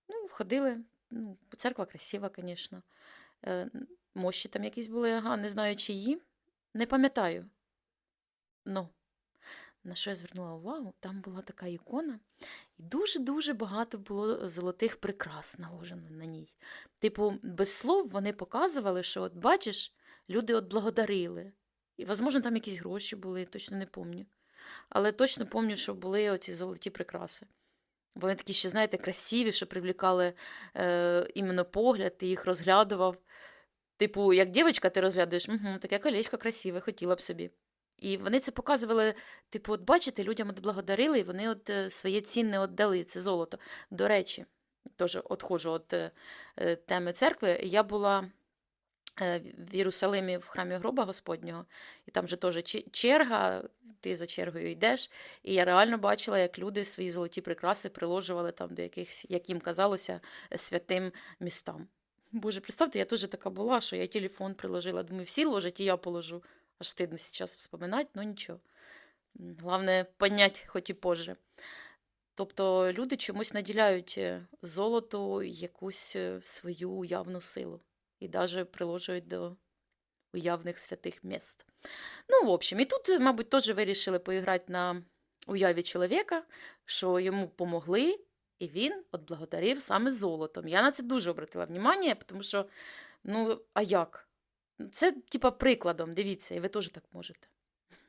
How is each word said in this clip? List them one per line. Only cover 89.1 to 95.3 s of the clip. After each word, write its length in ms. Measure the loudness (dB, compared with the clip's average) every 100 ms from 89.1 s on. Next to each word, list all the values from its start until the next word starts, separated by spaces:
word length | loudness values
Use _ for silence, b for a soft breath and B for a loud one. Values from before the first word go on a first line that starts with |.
отблагодарив 720 | -10 -8 -10 -6 0 0 2
саме 300 | 2 2 2
золотом. 560 | 2 0 -2 -4 -6 2
Я 140 | 4
на 100 | 6
це 120 | 4
дуже 280 | -2 0 0
обратила 340 | -4 -6 -6 -6
внимание, 500 | 2 4 4 2 -2 -6
тому 180 | -8
що, 220 | -2 -2 -2 B B B B B
ну, 380 | -4 0 0 -2 -2
а 80 | 0
як? 460 | 4 2 2 -6 -20 _ _ _ _ -14 -4
Це, 200 | 2 4
типа, 400 | 2 -6